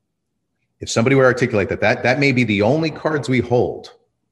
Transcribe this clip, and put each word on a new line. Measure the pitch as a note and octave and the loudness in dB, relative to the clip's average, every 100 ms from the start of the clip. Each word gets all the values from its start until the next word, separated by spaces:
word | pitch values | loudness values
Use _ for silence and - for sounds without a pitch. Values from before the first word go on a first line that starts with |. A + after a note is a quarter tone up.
| _ _ _ _ _ _ _ - | _ _ _ _ _ _ _ -16
If | A2+ | -6
somebody | - A#2 C#3 | 0 2 4
were | |
to | C3 | 4
articulate | B2 B2 G#2+ F2+ | 4 0 0 -2
that, | G2 | 0
that, | G#2 B2 | 0 0
that | A#2+ C3 | 0 0
may | C#3 | 0
be | B2 | 0
the | A#2 G2+ | 0 0
only | G2+ D#3 E3 | 0 0 -2
cards | - D#3+ D#3 C3 | -4 -4 -4 -2
we | B2+ | -2
hold | A#2 B2 F2+ A#1 - - _ _ _ | 0 0 -2 -6 -16 -20 _ _ _